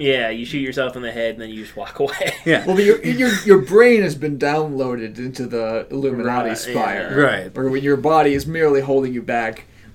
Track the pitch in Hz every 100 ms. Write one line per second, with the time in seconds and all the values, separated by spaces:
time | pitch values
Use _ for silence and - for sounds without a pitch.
0 | 139 131 113 113 120 147 131 131 127 127
1 | 120 113 113 113 110 110 104 - 98 -
2 | 139 - 170 - 170 143 - 185 202 -
3 | 165 240 247 196 214 190 131 202 247 226
4 | 180 147 151 139 143 151 151 135 127 120
5 | 110 110 127 127 120 117 110 113 - 135
6 | 135 123 120 123 117 110 123 120 107 98
7 | 90 135 139 101 92 104 131 135 139 139
8 | 147 160 147 139 143 165 156 139 135 135
9 | 131 123 110 120 113 113 - - -